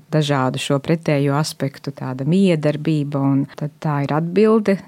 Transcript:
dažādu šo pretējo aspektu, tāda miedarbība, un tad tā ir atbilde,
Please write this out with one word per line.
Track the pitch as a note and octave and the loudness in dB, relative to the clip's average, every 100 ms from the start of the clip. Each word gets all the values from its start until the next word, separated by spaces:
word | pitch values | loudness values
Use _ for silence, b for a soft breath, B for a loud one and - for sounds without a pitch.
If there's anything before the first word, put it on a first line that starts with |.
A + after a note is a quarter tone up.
| - | -2
dažādu | D#3 D3 C#3 B2+ C3+ | -2 0 0 0 -2
šo | - C#3 | -2 -2
pretējo | - E3 E3 C#3+ C#3+ C#3 | 0 -2 0 0 2 0
aspektu, | D#3 - C3+ - - | -2 -4 -8 -6 -12
tāda | - C3 C3 | -10 -10 -4
miedarbība, | C#3 F#3 G3 D#3+ D3 D3 D#3 D#3 C#3+ D3 | 0 2 4 2 0 -2 -2 -2 -2 0
un | C#3 C#3 D3 | 2 2 0
tad | - D3 - | -6 -10 -6
tā | D#3 C#3+ | -4 -2
ir | C#3 D3 | -2 -2
atbilde, | E3 F3+ A3 A3+ G#3 G3 | 0 2 4 4 2 -2